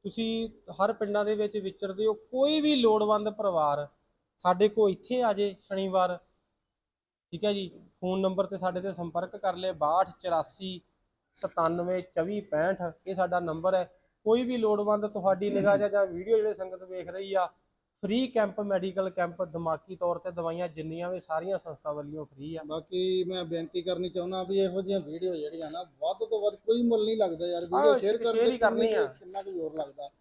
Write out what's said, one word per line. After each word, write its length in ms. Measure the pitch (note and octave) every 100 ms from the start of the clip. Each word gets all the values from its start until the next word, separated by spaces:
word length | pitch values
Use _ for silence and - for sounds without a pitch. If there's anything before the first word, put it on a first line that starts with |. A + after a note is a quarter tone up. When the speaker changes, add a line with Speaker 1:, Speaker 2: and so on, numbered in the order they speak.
Speaker 1:
ਤੁਸੀਂ 460 | G3 A3+ A3+ A3+ A3+ - -
ਹਰ 220 | F3+ G3+
ਪਿੰਡਾਂ 320 | A3 G3+ G#3
ਦੇ 100 | G#3
ਵਿੱਚ 220 | G#3+ G#3 G#3
ਵਿਚਰਦੇ 480 | F#3+ F#3+ G3 F#3+
ਹੋ, 80 | A3
ਕੋਈ 480 | G#3+ - B3+ C#4 D#4
ਵੀ 140 | D4
ਲੋੜਵੰਦ 540 | C#4+ A#3 G#3+ G#3 G#3+ G#3+
ਪਰਿਵਾਰ 580 | G#3+ G3+ E3+ D3+ C#3+ C#3+ _ _ _ _ _
ਸਾਡੇ 320 | F3 F3+ G#3+
ਕੋਲ 220 | G#3 G#3
ਇੱਥੇ 320 | F#3 - B3+
ਆ 100 | A#3+
ਜੇ 220 | G3 G3+ F#3+
ਸ਼ਨੀਵਾਰ, 580 | _ F#3+ F#3+ F#3 F3+ F3 _ _ _ _ _ _ _ _ _ _ _
ਠੀਕ 140 | E3
ਹੈ 80 | G#3
ਜੀ, 180 | G3+ F3+ - - _
ਫੋਨ 180 | F#3 F#3+
ਨੰਬਰ 260 | F#3+ F#3+
ਤੇ 120 | G3 F#3+
ਸਾਡੇ 240 | F#3 F3+
ਤੇ 120 | F#3+
ਸੰਪਰਕ 420 | F3 E3+ E3+ F3+
ਕਰ 200 | E3 F#3+
ਲਏ, 160 | F3 F#3
ਬਾਹਠ 380 | D#3+ D3 E3+ F#3 -
ਚੁਰਾਸੀ 640 | F#3 D#3+ D3+ - F#3+ F3+ _ _ _ _ _
ਸਤਾਨਵੇਂ 680 | _ F#3+ - E3 F3 F3 F#3 F3+
ਚੌਵੀ 280 | E3+ F3 G#3
ਪੈਂਹਠ, 520 | G3+ D3+ E3+ F#3+ F3 - F#3
ਇਹ 80 |
ਸਾਡਾ 240 | F#3 F3+ F3+
ਨੰਬਰ 360 | E3+ D#3+ F#3
ਹੈ। 160 | F#3 F3+ _ _ _
ਕੋਈ 200 | G#3+ A#3
ਵੀ 140 | B3 B3
ਲੋੜਵੰਦ 500 | A3 G#3 G#3 G#3 G#3
ਤੁਹਾਡੀ 420 | G#3 F#3 F#3 G3+
ਨਿਗਾਹ 280 | G3+ G3+ G3+
'ਚ 40 |
ਜਾਂ 240 | G3+ G3+
ਵੀਡੀਓ 300 | G3 F3 F#3+
ਜਿਹੜੇ 180 | A3+ G#3+
ਸੰਗਤ 300 | F#3 F#3 F#3
ਵੇਖ 260 | F#3 F#3 E3
ਰਹੀ 240 | F#3 G3
ਆ, 160 | F#3+ F3 _ _ _ _ _
ਫ੍ਰੀ 240 | F#3+ A#3 B3+
ਕੈਂਪ, 320 | A#3+ G3+ F#3+
ਮੈਡੀਕਲ 500 | G#3 F#3+ F#3+ F#3 F#3+
ਕੈਂਪ, 340 | F#3 F3 F3
ਦਿਮਾਗੀ 520 | F3+ E3 E3 D#3 -
ਤੌਰ 220 | F3+ F3 E3+
ਤੇ 140 | F#3
ਦਵਾਈਆਂ 360 | E3+ E3 E3 F3+
ਜਿੰਨੀਆਂ 420 | D#3 D#3 E3 F3
ਵੀ, 100 | F#3
ਸਾਰੀਆਂ 400 | - D#3+ F#3 F#3+
ਸੰਸਥਾ 320 | E3+ D3 D3+
ਵੱਲੋਂ 340 | D3 D3 D#3
ਫ੍ਰੀ 300 | C#3+ C3+ D3
ਆ। 60 | D#3+
Speaker 2:
ਬਾਕੀ 580 | D3+ D#3+ D#3 F3+ F#3 F#3
ਮੈਂ 200 | F3+ F#3
ਬੇਨਤੀ 360 | E3+ E3 E3 F3+
ਕਰਨੀ 280 | E3+ F3 F3+
ਚਾਹੁੰਦਾ 340 | E3 F3 F#3+
ਵੀ 140 | F#3 G3
ਇਹੋ 240 | F#3+ F#3
ਜਿਹੀਆਂ 180 | F#3+ G3
ਵੀਡੀਓ 360 | D3 E3 F#3
ਜਿਹੜੀਆਂ 360 | E3 D3+ E3 D#3
ਨਾ, 120 | E3
ਵੱਧ 460 | F3+ _ D#3 F#3+ A3
ਤੋਂ 120 | A3
ਵੱਧ, 140 | G3+
ਕੋਈ 280 | G3+ - A#3
ਮੁੱਲ 220 | A#3+ A3+
ਨਹੀਂ 120 | G#3+ A3
ਲੱਗਦਾ 300 | F#3+ D#3+ F3
ਯਾਰ, 160 | F3
Speaker 1:
ਆਹੋ, 140 | E3+ F#3
Speaker 2:
ਵੀਡੀਓ 200 | D4 C4
ਸ਼ੇਅਰ 200 | G3+ A3+
Speaker 1:
ਸ਼ੇਅਰ 180 | A#3
Speaker 2:
ਕਰਨ 160 | A3+ B3
Speaker 1:
ਹੀ 60 | B3
ਕਰਨੀ 360 | A3 A3+ A#3
ਆ। 120 | G#3
Speaker 2:
ਕਿੰਨਾ 360 | C3 - F3+ G3
ਕੁ 100 | G3
ਜ਼ੋਰ 260 | F3+ D#3 D#3
ਲੱਗਦਾ। 320 | C#3+ C#3 C#3+ _